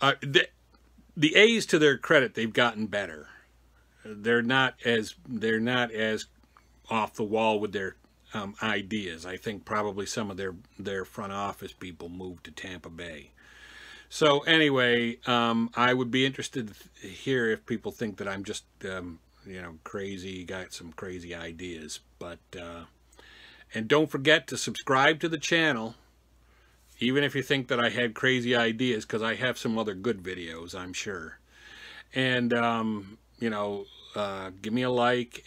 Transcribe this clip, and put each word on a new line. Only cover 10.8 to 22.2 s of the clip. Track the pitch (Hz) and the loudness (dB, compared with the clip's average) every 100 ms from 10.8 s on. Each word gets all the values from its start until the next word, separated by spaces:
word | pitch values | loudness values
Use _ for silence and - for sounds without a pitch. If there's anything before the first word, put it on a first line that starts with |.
| 98 95 | -6 -6
front | 90 - 98 | -8 -10 -8
office | 98 101 - 95 | -4 -6 -6 -12
people | - 92 82 85 | -14 -14 -12 -12
moved | 87 92 85 | -10 -12 -12
to | - | -16
Tampa | 76 92 90 85 | -14 -12 -12 -14
Bay. | 82 87 76 69 _ - - - - - - - | -14 -12 -14 -18 _ -20 -20 -20 -20 -20 -20 -10
So | - 156 143 | 4 6 6
anyway, | 160 160 147 135 123 120 117 120 - | 6 6 6 4 4 4 2 -2 0
um, | 120 117 113 117 | 2 4 2 0
I | 120 123 | 2 4
would | 127 120 | 4 2
be | 131 | 2
interested | 135 131 - 135 110 - - - | 0 -2 -6 -6 -8 -12 -20 -18
to | 101 | -16
hear | 90 135 127 113 | -8 0 2 2
if | 110 - | 0 -2
people | 110 104 | -6 -6
think | - 110 95 | -6 -6 -6
that | 101 | -6
I'm | 98 | -6
just, | 101 - - - 95 | -6 -10 -12 -14 -10
um, | 92 87 82 _ _ | -8 -10 -14 _ _
you | 98 92 | -14 -12
know, | 87 80 | -12 -14
crazy, | - 104 98 98 95 92 | -10 -8 -8 -8 -10 -10
got | 87 95 92 | -10 -10 -10
some | - 87 | -14 -16
crazy | - 95 92 85 | -12 -12 -10 -12
ideas. | 85 85 82 90 82 76 - _ - | -12 -12 -10 -10 -10 -12 -14 _ -16